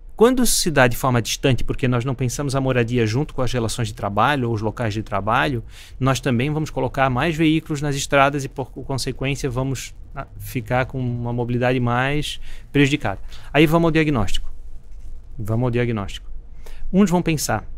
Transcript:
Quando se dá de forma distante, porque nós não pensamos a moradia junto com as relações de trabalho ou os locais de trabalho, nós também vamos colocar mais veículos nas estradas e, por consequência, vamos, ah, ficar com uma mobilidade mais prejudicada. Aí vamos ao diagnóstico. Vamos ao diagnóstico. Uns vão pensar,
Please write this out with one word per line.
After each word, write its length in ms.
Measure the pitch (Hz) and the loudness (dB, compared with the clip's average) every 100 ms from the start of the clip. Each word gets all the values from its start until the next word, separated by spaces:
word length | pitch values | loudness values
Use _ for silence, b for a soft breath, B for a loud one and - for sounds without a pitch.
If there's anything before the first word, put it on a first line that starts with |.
| - - | -8 4
Quando 300 | 233 262 233 | 4 6 4
se 240 | - 190 | 4 2
dá 180 | 143 127 | 4 4
de 100 | 117 | 4
forma 240 | 135 120 | 2 2
distante, 420 | 113 - 139 123 | 0 0 2 2
porque 240 | - 120 127 | 2 0 0
nós 180 | 123 123 | 0 -2
não 80 | |
pensamos 400 | 135 127 - 143 | -2 -4 -2 -2
a 80 | 135 | 0
moradia 460 | 131 123 117 123 110 | 0 2 2 2 2
junto 260 | 113 151 | 0 -2
com 80 | - | -2
as 100 | 123 | 0
relações 360 | 123 113 - 110 | 0 -2 -2 -6
de 80 | 107 | -4
trabalho 540 | 104 101 120 147 120 | -4 2 2 2 0
ou 40 | |
os 80 | 110 | -2
locais 320 | 110 - 117 | -2 -2 -2
de 80 | 104 | -4
trabalho, 640 | 104 101 98 120 156 127 - B B B | -4 -4 0 0 0 -2 -8 B B B
nós 200 | 131 127 | 0 0
também 320 | 147 117 139 | 0 0 0
vamos 180 | 151 156 | -2 -4
colocar 400 | - 131 143 135 | -2 -2 0 0
mais 260 | 127 160 156 | 2 0 2
veículos 460 | 160 156 151 151 | 2 2 0 -4
nas 140 | 147 139 | -4 -4
estradas 480 | - 143 139 143 | 2 4 4 2
e, 60 | 135 | -4
por 200 | - 127 | -8 -10
consequência, 800 | - 127 135 - 127 135 139 143 | -10 -6 -4 -4 -4 -4 -2 -4
vamos, 460 | 120 135 131 - - - | -2 -4 -4 -8 -14 -14
ah, 140 | - 139 - | -14 -14 -12
ficar 480 | - 135 110 123 131 | -8 -6 -2 -2 -2
com 140 | 131 | -4
uma 340 | 123 120 120 | -4 -4 -4
mobilidade 460 | 120 120 123 123 131 | -4 -2 0 0 2
mais 600 | 120 120 135 147 143 - b b b | 2 0 0 0 -2 -4 b b b
prejudicada. 480 | 139 143 147 110 95 - B B | 4 4 4 -2 -4 -8 B B
Aí 140 | 143 156 | 4 6
vamos 220 | 165 170 | 6 4
ao 40 | |
diagnóstico. 600 | 160 156 - - - - - - - - - - - - - | 4 2 2 4 4 4 -4 -8 -10 -10 -12 -10 -10 -10 -8
Vamos 280 | 107 113 | -2 0
ao 80 | 127 | 0
diagnóstico. 580 | 117 120 113 98 - - - - b b b b | 0 0 -2 -4 -8 -8 -10 -10 b b b b
Uns 180 | 180 202 | 4 4
vão 140 | 180 | 4
pensar, 440 | 165 151 - 110 - | 2 0 0 -2 -4